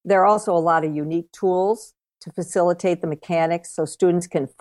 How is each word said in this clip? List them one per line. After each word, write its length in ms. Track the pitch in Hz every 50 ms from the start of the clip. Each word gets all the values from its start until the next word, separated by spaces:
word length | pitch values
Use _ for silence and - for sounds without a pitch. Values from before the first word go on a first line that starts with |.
| -
There 160 | 175 202 190
are 40 | 185
also 300 | 202 214 208 208 - 180
a 40 | 170
lot 260 | 160 170 165 165 156
of 100 | 156 151
unique 340 | 151 147 156 160 170 170 - -
tools 600 | - - 185 180 180 190 202 226 226 - - _ _ _ _ _ _
to 100 | - 175
facilitate 680 | - - 170 175 - 196 175 175 175 175 - 185 175 170
the 60 | - 165
mechanics 680 | 151 147 - - 175 165 165 165 170 170 170 - -
so 80 | - 160
students 440 | 151 - - - 180 175 175 175 -
can 200 | - 170 139 135 - -